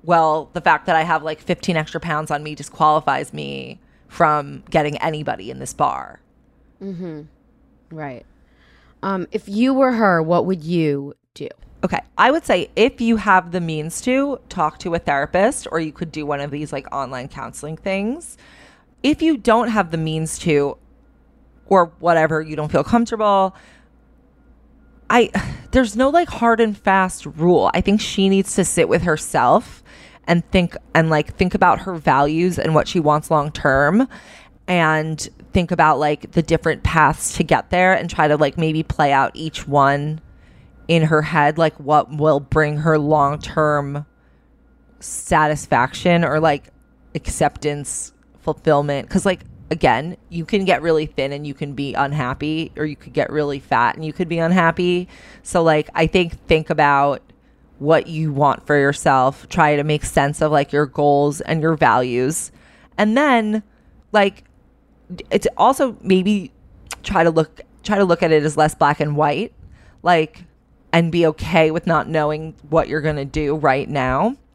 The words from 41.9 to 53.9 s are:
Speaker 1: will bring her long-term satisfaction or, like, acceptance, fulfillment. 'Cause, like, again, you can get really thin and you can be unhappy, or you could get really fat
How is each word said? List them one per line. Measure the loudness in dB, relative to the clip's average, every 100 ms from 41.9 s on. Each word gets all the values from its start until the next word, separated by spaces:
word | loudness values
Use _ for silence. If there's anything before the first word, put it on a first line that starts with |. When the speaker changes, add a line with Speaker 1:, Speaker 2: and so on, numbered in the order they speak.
| 2 2 0
Speaker 1:
will | 0 0
bring | 0 0 0 0
her | 2 2
long-term | 2 2 2 -2 -6 -2 0 0 -4 -8 -12 _ _ _ _ _ _ _ _ _
satisfaction | -14 -14 0 2 2 0 0 0 0 0 2 2
or, | 2 2
like, | 0 0 -6 _ _ _ _
acceptance, | -10 -8 -2 -2 0 -6 -6 -8 -10 -12 _ _ _
fulfillment. | -8 -4 2 2 2 -4 -2
'Cause, | -2 -2
like, | -4 -10 -20 -10
again, | 0 2 2 -2 -12 _
you | -10
can | -2 -2
get | 2 2
really | 2 0 0
thin | -4 -4
and | -6
you | -10
can | -10 -10
be | -6 -6
unhappy, | -2 -2 -2 -4 -4 -4 -4 -6 -6
or |
you | -8
could | -8 -8
get | -4 -4
really | -2 -4 -6
fat | -2 0 2